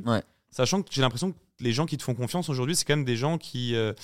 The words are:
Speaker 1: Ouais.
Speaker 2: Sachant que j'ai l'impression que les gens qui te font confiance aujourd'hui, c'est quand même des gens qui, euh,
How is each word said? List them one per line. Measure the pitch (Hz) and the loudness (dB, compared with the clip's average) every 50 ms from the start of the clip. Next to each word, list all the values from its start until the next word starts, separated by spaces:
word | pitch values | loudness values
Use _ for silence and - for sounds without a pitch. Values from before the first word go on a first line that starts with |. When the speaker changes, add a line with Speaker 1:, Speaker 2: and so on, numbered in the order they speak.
| 190 | 0
Speaker 1:
Ouais. | 120 117 104 - - _ _ _ _ | 2 0 0 0 -4 _ _ _ _
Speaker 2:
Sachant | - - 127 - 180 196 | 0 0 2 2 2 0
que | 196 - | 0 -2
j'ai | - 135 | 0 2
l'impression | 131 127 107 123 160 190 | 2 2 2 0 -2 -2
que | 170 - _ _ _ _ | -4 -6 _ _ _ _
les | 123 120 | 0 0
gens | 113 127 160 | 2 2 0
qui | 160 156 | 0 -2
te | 131 - | -4 -2
font | - 123 | -4 -2
confiance | 110 123 117 - 180 170 - | -2 -2 -2 -2 -4 -2 -2
aujourd'hui, | 143 127 123 135 180 | -2 -2 0 0 0
c'est | - - | 0 2
quand | - 147 151 | 2 2 2
même | 139 | 2
des | 123 120 | 0 0
gens | 113 127 151 165 160 | 0 0 0 -2 -2
qui, | - - - 127 123 120 117 | -4 -8 -8 -6 -4 -2 0
euh, | 113 110 107 107 - | 0 0 0 -2 -6